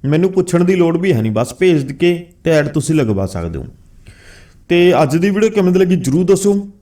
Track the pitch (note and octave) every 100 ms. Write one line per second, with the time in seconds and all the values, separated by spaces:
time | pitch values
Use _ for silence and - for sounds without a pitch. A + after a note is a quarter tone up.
0 | C#3 D#3 F#3 F#3 - E3+ F3+ F#3 E3+ E3+
1 | F#3+ D#3+ A2 G#2+ A#2+ - F#3 D3+ C3+ C#3+
2 | F3 E3+ F3 - E3 D#3 C#3+ D3+ - D#3
3 | A2 G2 F#2+ F2 E2 E2 - - - -
4 | - - - - - _ - F3 F3+ C#3
5 | D3 D#3+ G3 G3+ A3 G#3+ F3+ F#3 F3+ F3
6 | B2+ D#3 F#3 F#3+ G3+ G3+ G3+ -